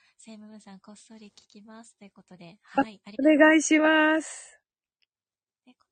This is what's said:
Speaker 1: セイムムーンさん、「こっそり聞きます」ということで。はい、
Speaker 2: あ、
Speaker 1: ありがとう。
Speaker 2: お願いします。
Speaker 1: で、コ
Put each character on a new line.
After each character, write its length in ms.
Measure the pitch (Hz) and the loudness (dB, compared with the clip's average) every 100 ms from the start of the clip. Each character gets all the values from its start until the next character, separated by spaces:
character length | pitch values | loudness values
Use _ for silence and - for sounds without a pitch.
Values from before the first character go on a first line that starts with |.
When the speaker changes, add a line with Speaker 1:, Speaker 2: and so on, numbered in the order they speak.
| _ _ | _ _
Speaker 1:
セ 160 | - | -20
イ 40 | 220 | -20
ム 100 | 214 | -20
ム 60 | |
ー 40 | 214 | -20
ン 40 | |
さ 120 | 202 190 | -20 -20
ん、 40 | |
「こ 120 | - | -20
っ 20 | 208 | -20
そ 220 | - 220 | -20 -20
り 140 | 208 _ | -20 _
聞 120 | _ | _
き 140 | 214 | -20
ま 220 | 214 220 | -20 -20
す」 120 | 226 _ | -20 _
と 60 | 202 | -20
い 20 | |
う 40 | |
こ 120 | _ | _
と 120 | - 180 | -20 -20
で。 200 | 170 190 | -20 -20
は 200 | _ 180 226 | _ -8 -8
い、 120 | 202 - | -10 -18
Speaker 2:
あ、 40 | |
Speaker 1:
あ 20 | |
り 60 | 214 | -2
が 60 | |
と 60 | 277 | 0
う。 40 | |
Speaker 2:
お 40 | 302 | 4
願 200 | 311 320 | 4 2
い 40 | |
し 160 | 294 311 | 0 0
ま 420 | 311 311 311 320 | 0 0 0 -2
す。 380 | - - - _ _ _ _ _ _ _ _ _ _ _ _ | -6 -16 -20 _ _ _ _ _ _ _ _ _ _ _ _
Speaker 1:
で、 80 | |
コ 120 | 247 _ | _ _